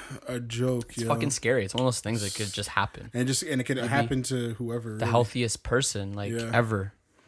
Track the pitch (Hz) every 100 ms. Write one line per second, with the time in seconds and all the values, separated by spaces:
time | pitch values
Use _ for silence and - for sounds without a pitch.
0 | - 131 - 123 120 117 127 123 - -
1 | 117 117 143 - 113 127 95 117 127 117
2 | 104 113 101 - 101 104 98 - 101 -
3 | 110 120 127 131 160 135 120 131 120 139
4 | 120 131 127 127 117 113 117 117 113 107
5 | 110 117 117 127 117 - - 127 135 104
6 | 98 101 101 117 113 117 113 104 98 -
7 | _ _